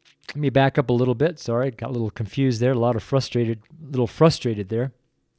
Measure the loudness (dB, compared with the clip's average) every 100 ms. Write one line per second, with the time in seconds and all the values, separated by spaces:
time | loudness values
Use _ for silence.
0 | _ _ -14 -4 0 4 4 2 2 2
1 | 2 2 0 -2 -4 -2 -2 -4 -6 -4
2 | -4 -6 -6 0 0 2 2 2 2 0
3 | -2 -2 -2 -2 -2 -4 _ -20 -8 -2
4 | -2 4 4 4 -2 -4 -4 -4 -4 -8
5 | _ _ _